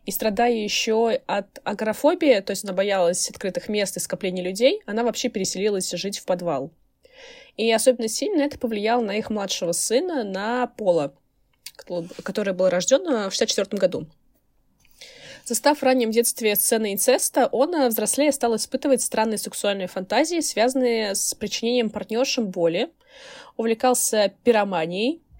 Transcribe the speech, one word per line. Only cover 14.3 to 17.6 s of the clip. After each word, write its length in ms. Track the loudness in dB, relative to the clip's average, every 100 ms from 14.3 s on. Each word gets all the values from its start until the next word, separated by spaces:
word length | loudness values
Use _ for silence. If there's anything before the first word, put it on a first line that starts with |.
| _ _ _ _ _ _ -20 -20 -20 -20 -14 -6
Застав 340 | 0 2 4
в 40 |
раннем 280 | 4 4 4
детстве 440 | 2 2 2 0 2
сцены 360 | 2 0 0
инцеста, 540 | -2 2 2 2 2 2
он, 220 | 2